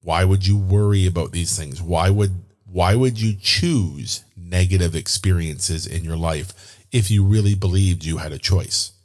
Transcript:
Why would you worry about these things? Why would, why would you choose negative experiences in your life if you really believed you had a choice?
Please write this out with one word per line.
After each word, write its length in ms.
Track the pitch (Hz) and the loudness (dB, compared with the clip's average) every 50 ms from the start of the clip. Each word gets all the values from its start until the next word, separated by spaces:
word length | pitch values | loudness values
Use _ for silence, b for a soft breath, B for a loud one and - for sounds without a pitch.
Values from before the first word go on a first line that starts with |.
Why 220 | _ 85 80 85 90 | _ 0 2 4 4
would 220 | 92 95 98 95 | 4 4 4 4
you 120 | 95 101 101 | 2 2 2
worry 500 | 98 92 101 104 104 101 104 98 92 92 | 2 2 2 2 4 4 2 4 2 2
about 240 | 85 85 80 - | 0 0 -4 -4
these 260 | - 85 85 80 - - | -4 -4 -4 -4 -4 -6
things? 240 | - - - 76 | -6 -8 -10 -10
Why 300 | 90 82 87 80 82 95 | -6 -4 -2 2 2 4
would, 200 | 101 104 104 98 95 92 - _ _ _ _ | 4 4 2 0 -2 -6 -10 _ _ _ _
why 280 | - 92 90 87 90 104 | -10 -2 0 2 2 4
would 260 | 120 131 131 120 110 | 2 2 0 0 0
you 140 | 110 110 104 98 | -2 -2 -2 -2
choose 840 | - - - - - 175 170 127 95 80 71 71 60 - - - - _ _ 95 | -2 -2 0 0 0 0 0 0 0 -2 -4 -8 -10 -10 -10 -10 -12 _ _ -18
negative 580 | 87 85 90 90 92 92 95 92 90 85 80 | -14 -4 0 2 2 4 4 2 2 0 -2
experiences 920 | 82 - - - - - 98 92 85 82 80 76 65 - - 82 78 76 - | -4 -6 -4 -6 -2 0 0 0 2 0 -4 -6 -6 -6 -4 -4 -6 -6 -6
in 160 | - 87 82 | -8 -8 -6
your 140 | 80 82 80 | -6 -6 -4
life 640 | 82 82 80 76 76 92 - - - - - - _ _ | -2 -4 -4 -4 -6 -10 -14 -18 -20 -20 -20 -20 _ _
if 180 | - 127 104 95 | -2 -2 0 2
you 160 | 107 101 98 | 4 4 4
really 300 | 98 107 110 101 101 101 | 4 4 4 4 2 0
believed 500 | 95 98 95 87 95 98 95 87 82 78 | 0 0 0 2 2 2 2 0 0 -2
you 120 | 80 82 78 | -6 -6 -6
had 140 | 76 78 | -6 -8
a 60 | 73 67 | -10 -6
choice? 540 | - - - 90 - - - - - - - _ _ | -2 0 0 0 0 -2 -6 -6 -6 -6 -10 _ _